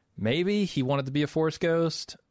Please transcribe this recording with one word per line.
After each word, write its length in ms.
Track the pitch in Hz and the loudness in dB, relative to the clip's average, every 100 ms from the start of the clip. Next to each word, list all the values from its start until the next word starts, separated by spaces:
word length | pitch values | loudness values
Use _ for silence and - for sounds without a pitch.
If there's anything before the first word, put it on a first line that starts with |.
| _ - | _ -4
Maybe 460 | 107 147 180 208 | -2 0 2 2
he 180 | 190 147 | 0 0
wanted 240 | 127 139 135 | 0 0 0
to 60 | |
be 100 | 143 | -2
a 40 | 147 | 0
Force 320 | 160 160 - | 0 0 0
ghost 580 | 170 165 165 - - - _ | 0 2 2 -2 -10 -16 _